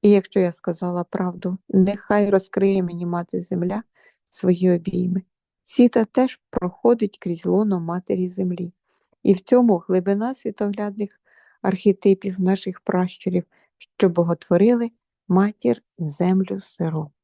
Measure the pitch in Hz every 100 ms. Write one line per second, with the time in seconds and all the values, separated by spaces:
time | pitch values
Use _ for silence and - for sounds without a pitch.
0 | 208 202 190 - 180 170 - 165 180 175
1 | 175 - 185 175 180 190 _ 190 185 202
2 | - 208 202 196 190 - 196 196 180 170
3 | 175 175 175 - 175 180 180 202 - _
4 | _ _ _ - 185 175 185 175 165 175
5 | 180 180 - _ _ _ - - 240 233
6 | 220 - 262 - _ - 180 - 233 233
7 | 202 - 185 170 180 180 214 185 165 175
8 | - 190 180 180 185 175 175 _ _ _
9 | _ _ - 185 - 247 240 180 - 185
10 | 185 202 233 262 226 208 208 202 208 202
11 | 202 _ _ _ _ _ 196 190 208 190
12 | 196 190 202 185 185 196 - 185 - 180
13 | 180 - - 180 170 _ _ _ - _
14 | 190 170 170 170 - 175 214 240 233 _
15 | _ _ _ 185 202 208 240 233 _ _
16 | 160 143 180 190 190 196 - - 165 160
17 | 151 _